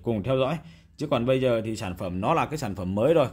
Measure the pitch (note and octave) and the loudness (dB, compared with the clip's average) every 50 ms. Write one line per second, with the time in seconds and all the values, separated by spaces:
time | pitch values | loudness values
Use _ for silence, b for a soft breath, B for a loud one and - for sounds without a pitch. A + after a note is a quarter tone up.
0 | - A#2 A2+ G#2+ F2+ B2 C3+ C3 B2+ B2+ D#3+ D#3+ B B B B B B - - | -4 -2 -2 -2 0 0 0 2 2 0 -2 -4 B B B B B B -12 -10
1 | D#3 D3+ C#3+ B2 A#2 B2 C3+ C3 B2+ B2+ A#2 A2+ G#2 A2 A2 G2+ A2+ F#2 F#2 - | -4 -2 0 0 2 2 2 2 4 2 2 2 0 -2 -6 -6 -6 -6 -6 -6
2 | G#2+ F#2 F2 F#2 G2 B2 E3 D#3+ C3 - C#3+ D3+ C#3+ G#2 F#2+ F2+ F#2 F#2 F#2+ G2+ | -6 -4 -4 -2 0 0 2 2 0 -2 -2 -6 -4 -6 -6 -4 -4 -2 0 2
3 | A2+ C#3+ E3+ D#3+ C3+ A#2 | 2 4 4 4 4 2